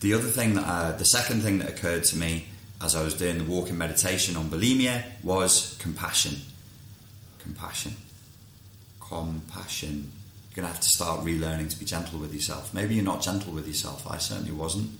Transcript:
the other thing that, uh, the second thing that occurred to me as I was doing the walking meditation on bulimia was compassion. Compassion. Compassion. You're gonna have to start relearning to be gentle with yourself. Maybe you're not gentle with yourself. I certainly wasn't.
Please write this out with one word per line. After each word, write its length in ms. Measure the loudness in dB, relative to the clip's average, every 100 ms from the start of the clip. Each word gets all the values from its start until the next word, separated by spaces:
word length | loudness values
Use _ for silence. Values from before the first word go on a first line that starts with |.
the 140 | 2
other 140 | 4 4
thing 260 | 2 4
that, 100 | 4 2
uh, 260 | 0 0
the 120 | 2
second 380 | 4 6 4 2
thing 160 | 4 2
that 100 | 0
occurred 360 | -2 0 4
to 120 | 4 4
me 300 | 2 0 -4 -12 -16 -4
as 120 | 0
I 80 | 2
was 120 | 2
doing 240 | 0 0 0
the 60 |
walking 340 | 0 0 0 -2
meditation 580 | 0 2 2 2 2 0
on 120 | -2
bulimia 540 | 2 4 4 4 0 -4 -6
was 540 | 0 2 6 4 4 -4
compassion. 560 | -6 -4 0 2 0 -2 -8 -16 -18 -20 -20 -20 -20 -20 -20 -16
Compassion. 580 | -12 -10 -8 -6 -8 -8 -14 -20 -20 -20 -20 -20 -20 -20 -20 -18
Compassion. 1120 | -8 -4 -4 -4 -6 -10 -8 -6 -4 -6 -6 -12 -16 -18 -14
You're 120 | -6
gonna 60 | -6
have 120 | 0
to 80 | 4
start 320 | 4 4 0
relearning 500 | 0 0 0 0 -2
to 80 | -4
be 60 |
gentle 340 | -4 -4 -4 -6
with 160 | -6
yourself. 380 | -4 -4 -4 -6
Maybe 200 | -2 2
you're 100 | 4
not 180 | 2 2
gentle 300 | 0 -2 -2
with 140 | -6 -4
yourself. 400 | -4 -4 -6 -6
I 80 | -4
certainly 340 | -2 -2 -4
wasn't. 380 | -4 -2 -2 -4